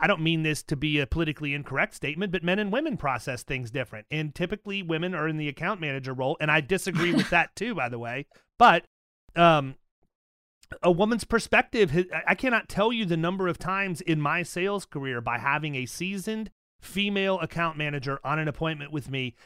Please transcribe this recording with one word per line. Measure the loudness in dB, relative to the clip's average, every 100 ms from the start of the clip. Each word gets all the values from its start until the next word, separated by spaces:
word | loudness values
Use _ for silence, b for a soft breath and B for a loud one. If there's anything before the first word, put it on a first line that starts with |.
I | 0
don't | 2
mean | 2 0
this | 0 -2
to | -4 -2
be | 0 0
a | 0
politically | 0 -2 -2 -6
incorrect | -6 -4 -2 -2
statement, | -4 -6 -4 -4
but | -2
men | 0 0
and | 0
women | -2 -2 -2
process | -2 -2 -4 -8
things | -6 -6 -4
different. | -6 -6 -10 -8
And | -6 -4
typically | -4 -4 -4 -8 -6
women | -4 -2 -2
are | -2 -2
in | -2
the | -4
account | -4 -4 -4
manager | -4 -6 -6
role. | -4 -2 0
And | 2
I | 2
disagree | 2 -2 0 0 2
with | 2 4
that | 2 2
too, | -4 -6
by | -4 -4
the | -6
way. | -8 -8 -10 b b 8
But, | 8 8 2 _ _ _ -6 6
um, | 8 8 2 -8 _ _ _ _ _ _ _ _ _ 0
a | 2
woman's | 4 4 2
perspective. | 2 0 4 4 4 4 4
Hi-, | 4 0
I, | -2 0
I |
cannot | 0 2 0 0
tell | 0 0
you | 0
the | 0 0
number | 0 0 -2
of | -2
times | -4 -4 -4 -4
in | -2 0
my | 0 -2
sales | -4 -2 -2 -2
career | -6 -8 -4 -4
by | -2 0
having | 0 0 0
a | -4 -6
seasoned | -6 -6 -6 -6 -6 -8 -12 _ _
female | -8 -2 0 0 0 0
account | -2 -4 -4 -2
manager | -4 -4 -4 -6
on | -4 -2
an | -2
appointment | -2 -4 -4 -6
with | -8 -6
me | -4 -6 b